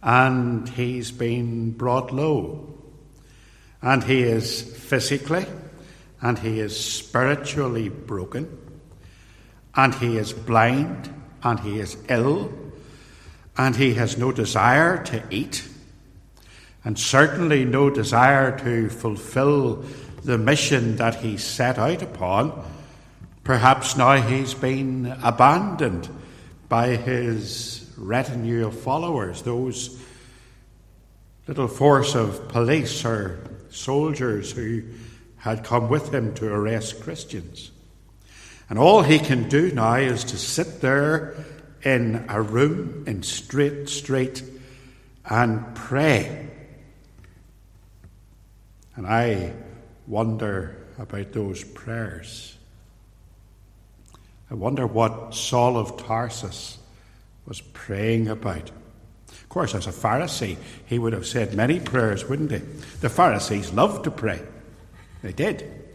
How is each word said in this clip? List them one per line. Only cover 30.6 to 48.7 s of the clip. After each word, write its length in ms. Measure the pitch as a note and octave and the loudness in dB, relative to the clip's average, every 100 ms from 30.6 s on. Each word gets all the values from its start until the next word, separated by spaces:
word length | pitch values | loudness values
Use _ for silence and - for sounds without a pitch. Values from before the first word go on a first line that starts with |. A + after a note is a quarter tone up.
| - - - - - - - - - | -20 -20 -20 -20 -20 -20 -20 -20 -10
little 200 | C3+ A#2+ | -4 -4
force 480 | - C#3+ C3+ A#2+ B2 | 4 6 8 4 0
of 320 | G#2+ G2+ - | 0 -4 -4
police 580 | A#2 A#2 D#3 A#2+ - A#2 | 0 2 2 0 -4 -2
or 420 | A2 F#2+ E2+ - - - | -2 -4 -8 -14 -16 -16
soldiers 840 | - - C#3 D#3 C#3+ B2+ G#2 F#2+ | -10 -2 0 0 0 -2 -2 -4
who 300 | B2 A2 A2+ - - - - - - | -8 -6 -6 -8 -16 -18 -20 -20 -8
had 260 | A2 A2+ | -6 -4
come 260 | - A#2+ A2+ | 0 0 2
with 220 | D3 - | 0 0
him 220 | C#3 A2 | -2 -2
to 180 | - A2 | -4 -4
arrest 500 | G#2 G#2 A2+ - - | -2 0 -2 -4 -10
Christians. 680 | - D#3+ - G#2 E2+ - - - - - - - - - - - - | -12 -12 -12 -12 -12 -16 -20 -20 -20 -20 -20 -20 -20 -20 -20 -20 -6
And 120 | A2 | 6
all 240 | D#3+ G#3+ | 8 8
he 160 | C#3+ D#3 | 8 6
can 280 | D3+ B2+ A2 | 6 0 2
do 240 | C#3+ F3+ | 2 2
now 260 | C#3 A2+ B2 | 2 2 4
is 260 | C3 A2+ | 2 -2
to 160 | - - | -6 -8
sit 420 | - - E3 - | -4 -4 -4 -2
there 540 | C3 C#3 D3 D#3 D3+ - - - - - | 2 2 2 0 -4 -12 -16 -18 -20 -4
in 420 | C3+ B2+ A#2 A2+ - | 2 2 2 -2 -4
a 140 | G#2 | -4
room 600 | G#2 A2+ D3 F#3 A#2+ - - | 0 2 2 2 -6 -8 -8
in 160 | G2 | -6
Straight 680 | - - - C3+ C#3+ C#3+ C#3 | -6 -10 -4 0 0 -2 -8
Street 520 | - - C3+ B2+ - - - - - - - - - | -8 -2 -2 -2 -6 -14 -18 -20 -20 -20 -20 -20 -16
and 520 | - A2+ A2 G#2+ - - | -2 2 2 0 -6 -14
pray. 760 | - C3 D#3 A2+ D2+ - - - - - - - - - - - - - - - - - - - - - - - - | -4 0 2 2 0 -10 -14 -18 -20 -20 -20 -20 -20 -20 -20 -20 -20 -20 -20 -20 -20 -20 -20 -20 -20 -20 -20 -20 -20